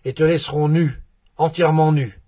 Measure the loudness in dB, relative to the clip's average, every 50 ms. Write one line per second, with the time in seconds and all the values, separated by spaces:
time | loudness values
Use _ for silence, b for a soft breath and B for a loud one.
0 | b -10 -2 0 0 2 2 0 -4 -4 -4 -2 0 2 2 2 0 0 -2 -8
1 | -16 _ _ _ _ _ _ -2 -2 -2 0 0 0 2 2 2 2 2 2 0
2 | -2 -6 -10 -18 _